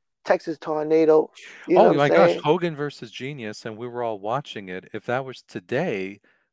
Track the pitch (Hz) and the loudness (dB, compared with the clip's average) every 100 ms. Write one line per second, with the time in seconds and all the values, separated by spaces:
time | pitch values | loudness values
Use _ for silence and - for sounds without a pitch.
0 | _ _ - 185 170 147 170 151 151 160 | _ _ -2 -2 -2 -10 -6 -4 2 4
1 | 156 156 - - - - - 170 202 147 | 6 4 2 -10 -20 -16 2 6 6 4
2 | 143 170 170 - 147 175 170 143 147 - | 4 6 4 4 0 0 0 -6 -8 -10
3 | 117 - 131 143 107 107 113 107 123 120 | -16 -12 -12 -10 -12 -10 -12 -12 -10 -6
4 | 117 101 101 131 - 113 95 92 92 107 | -6 -6 -4 -4 -6 -14 -10 -12 -10 -12
5 | - 127 131 120 _ 110 - 127 175 101 | -6 -6 -6 -16 _ -14 -6 -4 -2 -4
6 | 95 104 _ _ _ | -8 -12 _ _ _